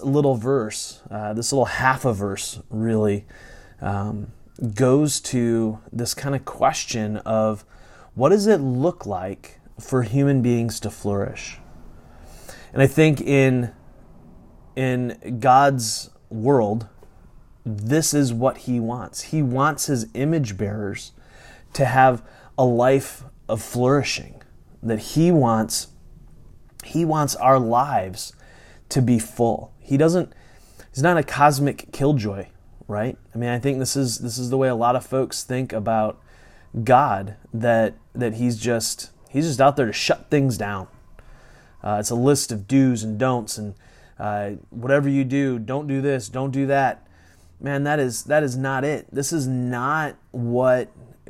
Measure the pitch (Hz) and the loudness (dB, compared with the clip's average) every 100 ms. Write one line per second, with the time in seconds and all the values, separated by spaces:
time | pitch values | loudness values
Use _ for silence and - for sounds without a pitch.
0 | 139 143 139 123 120 139 110 - - - | 0 2 2 2 0 -2 -2 -8 -12 -16
1 | - 107 107 110 117 135 120 - 131 131 | -12 -8 -6 -6 -2 0 0 2 2 2
2 | 131 98 101 98 - - - 110 113 110 | 0 -2 -4 -6 -10 -12 -10 -4 0 2
3 | 104 101 - - - - - - - 101 | 0 0 -6 -20 -20 -20 -20 -10 -6 -4
4 | 104 107 104 - - - 120 104 135 139 | -4 -8 -10 -16 -20 -8 -4 2 4 4
5 | 151 - - 127 117 113 110 110 - - | 2 -2 -4 -2 0 0 -2 -4 -10 -8
6 | 120 - 139 135 - - 139 - - 117 | -6 -6 -4 -6 -6 0 0 0 -6 -6
7 | 107 107 110 110 110 104 - - - - | -4 -6 -2 0 0 -2 -10 -20 -20 -20
8 | - - 139 208 202 190 135 123 165 - | -12 0 4 4 4 2 2 0 0 -2
9 | 101 92 95 95 - - - - - 127 | -6 -6 -6 -10 -16 -20 -20 -18 -2 -2
10 | 113 135 139 135 120 120 117 - 104 - | 0 2 2 4 2 0 -2 -4 -8 -6
11 | 104 101 101 - - - - - - - | -4 -4 -4 -8 -16 -18 -20 -20 -20 -20
12 | - - - - - - - 127 135 - | -20 -20 -20 -20 -20 -20 -6 2 4 6
13 | 156 139 - 139 135 127 117 - - - | 4 4 2 2 4 2 -2 -8 -20 -20
14 | - - - - - - - - 131 127 | -20 -20 -20 -20 -20 -20 -12 -4 -2 0
15 | 123 - 101 123 127 131 139 135 110 - | -4 -6 -10 -2 4 6 6 2 -4 -6
16 | - - - 110 120 135 104 113 107 - | -10 -20 -12 -4 2 4 2 -2 -6 -18
17 | - - - - - - 117 104 110 156 | -20 -20 -20 -20 -20 -14 -8 -6 0 2
18 | 156 147 135 113 127 - - 120 113 123 | 2 2 2 2 0 -2 -4 -2 -2 -6
19 | 95 - - 156 135 127 147 143 - 131 | -10 -12 -6 -2 0 2 0 0 -2 -2
20 | 110 117 147 165 117 98 101 107 101 - | -4 -2 0 0 -2 -4 -4 -4 -6 -8
21 | - - - - - - - - 127 131 | -14 -20 -20 -20 -20 -20 -8 -2 2 6
22 | 131 120 - - - - 127 117 127 139 | 4 4 -6 -20 -8 0 2 4 4 2
23 | - - - - - 110 - 120 123 143 | 0 -14 -20 -14 -6 -6 -4 0 2 2
24 | - - - - - - - - 110 104 | 0 -6 -10 -20 -20 -20 -20 -10 -4 -4
25 | - 156 170 165 120 110 110 - - - | -2 2 4 4 4 2 0 -4 -8 -16
26 | - - - - - - - - - 160 | -20 -20 -20 -20 -20 -20 -20 -20 -6 -2
27 | 165 156 143 - 127 135 113 120 143 117 | 0 2 0 2 4 4 4 2 2 0
28 | 92 92 - - - - - - - 135 | -4 -10 -14 -16 -20 -20 -20 -20 -4 0
29 | 120 117 - - 117 - - - - 139 | 2 2 0 0 0 0 -8 -14 -2 2
30 | 160 180 143 - - - - - - 131 | 4 2 -2 -10 -20 -20 -20 -20 -12 0
31 | 160 170 135 131 147 139 143 - - - | 2 2 0 4 4 4 0 -2 -10 -2
32 | 139 143 104 98 - - - - - 104 | 2 2 0 -6 -12 -18 -20 -20 -8 -4
33 | 120 - - 117 120 120 139 135 127 139 | -4 -6 -12 -6 -4 -2 0 -2 -2 -2
34 | 127 113 120 120 123 131 131 117 117 123 | -2 -2 -8 -6 -2 0 0 2 2 0
35 | - 131 127 - - 127 127 110 104 110 | -2 -2 -2 -4 -6 -6 -4 -4 -2 0
36 | 107 - - - - - - 117 117 123 | 0 -4 -16 -20 -20 -20 -12 -4 4 4
37 | 143 98 101 104 - 113 120 113 107 - | 4 -2 -6 -14 -10 -2 2 4 2 -2
38 | _ 123 117 113 123 110 113 117 - - | _ -6 -4 -2 -2 -2 -2 -2 -2 -8
39 | - - - 135 165 123 139 139 117 - | -14 -20 -8 -2 0 4 4 4 0 0
40 | - - - 147 135 104 104 101 92 - | -2 -2 0 2 2 0 -4 -6 -10 -16
41 | - - - - - - - - 104 104 | -20 -20 -20 -20 -20 -20 -20 -10 -4 -2
42 | 107 120 131 143 - 110 98 135 131 120 | -2 2 2 2 0 -6 2 4 4 2
43 | 110 107 127 123 110 - 107 101 - - | -2 -2 0 0 -4 -10 -10 -14 -20 -20
44 | - - 104 104 101 101 - 120 123 143 | -20 -10 -6 -4 -6 -10 -14 -8 0 2
45 | 139 139 127 139 139 120 110 135 147 135 | 2 0 0 0 -2 -2 -6 -6 -4 -2
46 | 143 131 113 127 135 135 135 139 135 - | -2 -2 -4 -6 -4 -2 0 2 0 -2
47 | - - _ _ - - 139 139 143 151 | -14 -20 _ _ -20 -12 -6 -2 0 0
48 | 131 113 127 151 143 127 135 131 143 139 | 0 -4 0 2 2 -2 -4 -2 -2 -4
49 | - 139 139 165 131 127 123 123 131 156 | -6 -6 -4 -2 -2 -2 -4 -4 -2 -2
50 | 147 - _ 127 117 123 127 127 110 - | -4 -10 _ -8 -2 0 2 2 0 -12
51 | - - | -20 -20